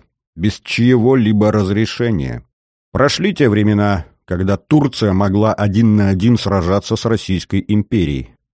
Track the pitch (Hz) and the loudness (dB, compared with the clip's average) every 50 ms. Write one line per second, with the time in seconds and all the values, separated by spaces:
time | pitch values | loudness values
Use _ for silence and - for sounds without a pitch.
0 | _ _ _ _ _ _ - 80 85 107 95 - _ - - - 120 123 127 123 | _ _ _ _ _ _ -12 -4 -4 -4 -4 -4 _ -8 -4 0 2 2 4 4
1 | 110 123 135 135 113 107 110 101 107 104 104 107 101 92 101 104 113 107 - - | 4 2 2 2 2 2 2 2 2 2 2 0 0 0 0 -2 -2 -4 -4 -4
2 | 120 120 110 82 67 64 60 60 - _ _ _ _ _ _ _ _ _ - - | -4 -2 -2 -2 -4 -6 -8 -10 -14 _ _ _ _ _ _ _ _ _ -2 0
3 | 131 143 - - 170 208 180 - 147 117 104 104 104 104 104 101 104 104 101 90 | 0 0 0 0 -4 -4 -2 0 0 2 2 2 2 2 2 2 0 0 -2 -4
4 | 82 - _ _ _ - 92 87 95 95 98 95 _ - - - 90 87 - - | -6 -10 _ _ _ -8 -6 -4 -2 -2 -4 -4 _ 0 0 0 0 0 -2 -2
5 | 113 104 95 95 101 101 95 104 107 110 - - 104 101 95 107 117 110 107 104 | -2 0 2 2 0 0 0 2 0 0 0 0 -2 -2 0 2 2 4 4 2
6 | 101 98 98 92 92 117 120 110 - 98 98 98 82 87 95 101 - - 113 - | 2 2 0 0 2 2 2 2 0 0 0 0 0 0 0 -2 -2 -2 -6 -4
7 | - 117 113 104 - - 95 87 - - - 98 - - 104 107 101 - 117 107 | -2 -2 -2 -2 -2 -2 -4 -4 -4 -4 -4 -4 -2 0 0 -2 0 0 -2 -2
8 | 87 73 71 67 64 - _ _ _ _ _ | 0 -2 -2 -6 -8 -12 _ _ _ _ _